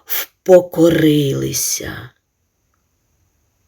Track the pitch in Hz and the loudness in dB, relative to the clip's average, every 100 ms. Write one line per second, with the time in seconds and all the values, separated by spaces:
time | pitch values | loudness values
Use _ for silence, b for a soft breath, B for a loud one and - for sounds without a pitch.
0 | - - - _ - 180 180 165 165 160 | -12 -10 -10 _ 4 4 4 0 2 4
1 | 156 147 139 135 135 131 - - - 101 | 2 0 -2 -4 -6 -6 -6 -8 -10 -14
2 | 123 _ _ _ _ _ _ _ _ _ | -18 _ _ _ _ _ _ _ _ _
3 | _ _ _ _ _ _ | _ _ _ _ _ _